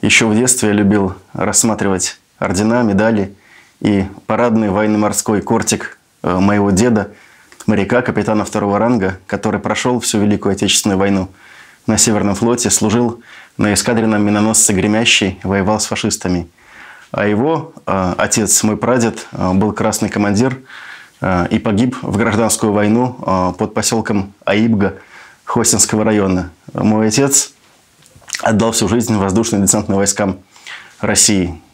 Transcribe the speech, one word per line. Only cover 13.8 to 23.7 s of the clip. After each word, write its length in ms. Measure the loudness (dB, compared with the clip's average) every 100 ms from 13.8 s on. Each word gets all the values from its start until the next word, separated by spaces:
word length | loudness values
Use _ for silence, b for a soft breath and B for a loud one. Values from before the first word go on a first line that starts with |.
| 0 0 2
на 80 | 2
миноносце 560 | 2 2 2 2 2
«Гремящий», 680 | 2 2 2 2 2 0 -2
воевал 360 | -2 0 0 0
с 60 | -2
фашистами. 600 | -4 -2 -2 -2 -4 -4 B B B B B B
А 160 | -4 0
его, 460 | 0 0 -2 -6 -12 -4
э, 280 | -2 -2 -2
отец, 460 | -2 0 0 0
мой 140 | 0 0
прадед, 500 | 0 2 0 -2 -12
э, 180 | -4 -2
был 200 | 2 0
красный 360 | 0 -2 -2 -4
командир, 520 | -2 0 2 0 -2 B B B B B B
э, 280 | -2 0 0
и 80 | -2
погиб 380 | -2 0 0 -2
в 160 | -6 -2
гражданскую 540 | 0 0 0 0 0
войну, 460 | 0 2 2 0 -4
э, 340 | -4 0 0 -2
под 160 | -4